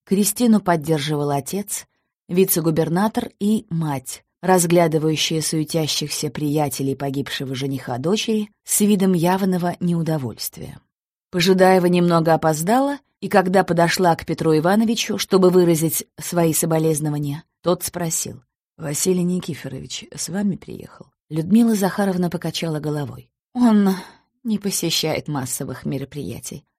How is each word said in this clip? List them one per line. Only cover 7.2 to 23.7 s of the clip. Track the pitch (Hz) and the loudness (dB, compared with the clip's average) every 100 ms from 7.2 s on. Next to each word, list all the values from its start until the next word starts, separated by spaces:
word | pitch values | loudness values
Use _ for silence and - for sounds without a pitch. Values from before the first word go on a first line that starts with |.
| 131 - 135 | -6 -6 -8
жениха | 127 139 135 127 123 | -6 -6 -6 -6 -4
дочери | 160 214 226 214 208 _ | -2 -2 0 -2 -4 _
с | - - | -8 0
видом | 208 202 190 | 2 4 4
явного | 175 175 190 196 180 175 - | 2 2 0 0 0 -2 -2
неудовольствия. | 175 170 160 156 120 - - - - - _ _ _ _ _ | -2 -2 -2 -2 -4 -8 -12 -12 -16 -18 _ _ _ _ _
Пожидаева | 180 175 185 185 190 175 | -2 2 6 6 6 4
немного | 175 175 170 160 | 2 4 2 4
опоздала, | 156 160 156 175 254 277 285 _ - | 2 2 0 0 0 0 -4 _ -12
и | 196 | 0
когда | 202 185 190 | 2 4 2
подошла | 185 170 170 - 175 165 | 2 2 2 2 2 2
к | - | -2
Петру | 160 160 156 | -2 2 2
Ивановичу, | 175 208 226 233 - 202 | 4 2 2 0 -4 -4
чтобы | - 190 180 | 0 4 6
выразить | 180 170 160 160 - - - | 6 4 4 0 -2 -8 -12
свои | - 175 165 | -6 0 2
соболезнования, | 151 165 160 160 151 156 147 143 151 - _ | 2 0 0 2 0 -2 -4 -4 -8 -12 _
тот | 170 175 | -2 -2
спросил: | - 180 170 - - 123 _ _ _ - | -4 -6 -6 -6 -8 -12 _ _ _ -12
«Василий | 156 147 185 180 | -8 -2 0 2
Никифорович | 175 180 - 135 139 131 143 - - 151 | 0 -2 -4 -10 -10 -12 -12 -14 -12 -12
с | - | -8
вами | 190 208 - | -4 -2 -4
приехал?» | - 58 - - - _ - | -8 -14 -16 -20 -20 _ -8
Людмила | 156 170 220 233 208 | -6 2 4 4 2
Захаровна | 190 202 196 180 175 | 0 0 -2 0 -2
покачала | 170 165 - 165 151 | -4 -6 -6 -6 -4
головой. | 151 147 127 123 - _ _ | -4 -6 -6 -12 -20 _ _
«Он | 247 240 | 2 4